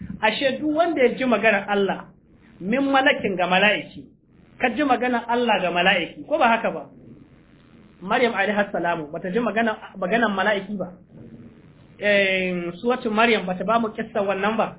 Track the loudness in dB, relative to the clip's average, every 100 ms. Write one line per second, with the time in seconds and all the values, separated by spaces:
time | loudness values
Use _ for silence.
0 | -14 -2 -2 0 -2 -2 -2 0 0 4
1 | 2 2 0 2 4 2 0 0 0 -2
2 | -10 _ _ -20 -20 -12 -4 0 2 4
3 | 4 2 -2 -2 2 4 4 2 -4 -16
4 | -20 _ _ _ _ -4 -2 0 0 2
5 | 2 -2 0 0 2 2 2 2 2 2
6 | -2 -10 -4 2 4 2 0 -6 -10 -18
7 | -20 -20 -20 -20 _ -20 -20 -20 -20 -16
8 | -2 2 2 2 0 0 -2 -2 -2 -4
9 | -6 -8 -4 -2 -2 0 -2 -2 -10 -8
10 | -2 0 0 0 0 0 -4 -8 -8 -12
11 | -20 -20 -20 -20 -20 -20 -20 -20 -20 -4
12 | 2 2 2 2 0 -2 -6 -4 -2 -2
13 | 0 2 4 2 0 -4 0 0 0 -6
14 | -6 -2 -2 0 0 0 -2